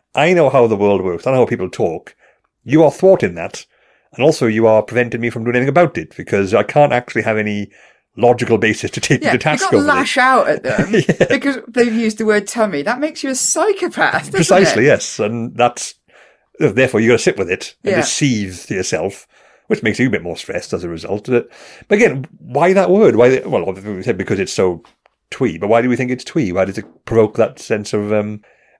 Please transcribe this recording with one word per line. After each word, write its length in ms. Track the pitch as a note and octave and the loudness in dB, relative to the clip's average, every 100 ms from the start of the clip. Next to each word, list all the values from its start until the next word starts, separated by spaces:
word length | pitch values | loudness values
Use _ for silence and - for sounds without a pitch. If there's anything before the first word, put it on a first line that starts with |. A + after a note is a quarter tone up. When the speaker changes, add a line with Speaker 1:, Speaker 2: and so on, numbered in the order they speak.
| _ | _
Speaker 1:
I 180 | - D#3 | 0 2
know 160 | F3+ C#3+ | 4 4
how 160 | C3+ A#2 | 4 4
the 100 | G2+ | 4
world 260 | G2+ G2+ | 2 2
works. 240 | F#2 E2+ C3 | 0 -4 -2
I 60 | |
know 60 | C3 | 0
how 80 | A#2 | 0
people 240 | A2+ F#2 | -2 -6
talk. 440 | - G2 D#2+ - _ _ _ _ _ | -4 -4 -4 -12 _ _ _ _ _
You 180 | A#2 D3+ | 0 4
are 60 | D3+ | 4
thwarting 440 | - F#3+ F#3+ G2 | 4 4 4 2
that. 300 | E2+ F2 - - _ _ _ _ | -4 -10 -12 -20 _ _ _ _
And 100 | - | 0
also 220 | C#3 D3+ A#2 | 0 2 0
you 200 | A2 A2 | 2 4
are 160 | A2 | 4
preventing 380 | G#2+ A#2+ A#2+ A#2 | 2 -2 -2 -2
me 100 | A#2 | -6
from 140 | A#2 | -4
doing 120 | A2+ A#2+ | -2 -2
anything 120 | C3+ | 0
about 260 | D3 F3 - | 2 2 0
it 160 | A2 - | -10 -12
because 380 | - G#2 G2 | -6 -2 0
I 80 | G#2 | 0
can't 280 | G#2 D3 D3 | 2 2 2
actually 300 | B2 - A#2 | 2 -4 -4
have 140 | A2 G#2+ | -2 -2
any 320 | G#2+ G#2 G2+ _ _ _ _ - | -2 -4 -8 _ _ _ _ 0
logical 420 | A#2+ G#2+ A#2+ A2 | 2 2 2 2
basis 320 | A2 G#2 - | 2 -2 -4
to 80 | - | -6
take 220 | - D3 | -2 0
Speaker 2:
Yeah, 100 | D4 | 0
Speaker 1:
you 60 | C#3+ | 0
to 40 | |
task 180 | D#3 - | 0 -2
Speaker 2:
you 40 | F#4+ | 2
can't 40 | |
Speaker 1:
over 100 | - | 2
this. 100 | D4 | 2
Speaker 2:
lash 240 | C4+ C#4 C4+ | 0 0 2
out 300 | B3+ B3+ - | 2 4 2
at 140 | - | -2
them 280 | C3 G#2+ F#3+ | -2 -2 0
Speaker 1:
<laughs> 140 | G#3+ - | 0 0
Yeah. 180 | - - | 0 2
Speaker 2:
because 300 | B3 C#4 C4 - | 0 -2 -6 -4
they've 260 | A#3+ A#3+ | -2 0
used 240 | A3 A3 G#3+ | 0 -2 -2
the 80 | G#3+ | 0
word 200 | G#3 G3+ | 0 -2
"tummy." 360 | B3 G#3+ C#3+ | -2 -2 -2
That 180 | D3 B3 | -4 -4
makes 220 | D4+ D#4 | -4 -6
you 80 | C#4 | -6
a 40 | |
psychopath, 800 | C4 - D#4+ G4 G4 F4 - D3+ - C#3+ | -4 -2 0 0 0 -4 -2 -2 -2 -4
doesn't 60 | |
Speaker 1:
Precisely, 500 | F#3+ E3 F#3+ F3 G#2 | -2 2 4 4 4
Speaker 2:
it? 40 | C3+ | 4
Speaker 1:
yes. 300 | - - - | 2 0 -4
And 360 | G#2+ A#2 A#2+ B2 | -4 -4 -6 0
that's, 380 | A#2+ - - - _ _ _ _ _ - | 0 0 -14 -16 _ _ _ _ _ -2
therefore 420 | B2+ G#2 C3 G#2+ | -2 2 2 2
you 80 | A2+ | 4
gotta 80 | A#2 | 4
sit 160 | - - | 2 -2
with 120 | F2+ | -2
it 260 | F#2+ - - | -4 -8 -10
and 80 | G3+ | -4
Speaker 2:
Yeah. 40 | F3+ | -2
Speaker 1:
deceive 680 | D3 - D3 A2+ F#2+ F2 - | -2 -2 0 0 -4 -8 -8
yourself, 580 | G2 F2+ E2+ F#2 - - _ _ _ - | -6 -4 -4 -4 -8 -18 _ _ _ -6
which 140 | A3 | -4
makes 160 | A2 G#2 | -2 0
you 80 | B2+ | 0
a 20 | |
bit 120 | G#2 | -2
more 140 | E2+ D#2+ | -6 -10
stressed 360 | - F2+ - | -8 -10 -6
as 100 | F2 | -8
a 40 | F2 | -8
result 400 | E2 E2+ G2+ - | -10 -6 -8 -2
of 60 | |
it. 180 | B2 - - - - - | -2 -2 -12 -20 -14 -2
But 80 | G#3 | 2
again, 300 | A#3 C#3 C3 - | 2 0 -10 -16
why 340 | A#2+ B2 E3+ | -6 0 2
that 180 | F#3+ F3 | 2 4
word? 240 | F#3+ G3 G#2+ | 4 4 6
Why? 120 | B2 | 4
The, 200 | C3 - | 4 0
well, 200 | G2+ F2 | -4 -4
obviously 260 | F#2+ G2+ | -8 -8
we 80 | F#2+ | -8
said 160 | G2+ F#2+ | -4 -4
because 220 | F#2+ - | -2 -4
it's 120 | F#2 | -4
so 300 | - F#2 E2+ - _ _ _ - | 0 0 -2 -10 _ _ _ -16
twee, 280 | - B2 D#2+ | -4 -4 -2
but 100 | G#2 | 2
why 140 | A#2 | 2
do 60 | B2 | 2
we 80 | B2 | 0
think 140 | B2+ | -2
it's 140 | B2+ | -6
twee? 260 | - E3 F#2 | -6 -4 -2
Why 140 | F2+ | 0
does 140 | F#2+ G2 | -2 -4
it 260 | - _ | -12 _
provoke 320 | - A2+ G#2+ - | -2 2 2 2
that 220 | A2 - | -2 -2
sense 320 | - G#2+ G#2 | -6 -6 -4
of, 200 | G#2+ G#2 | -4 -2
um, 300 | G#2+ G#2 G#2 _ _ _ _ | -2 -2 -8 _ _ _ _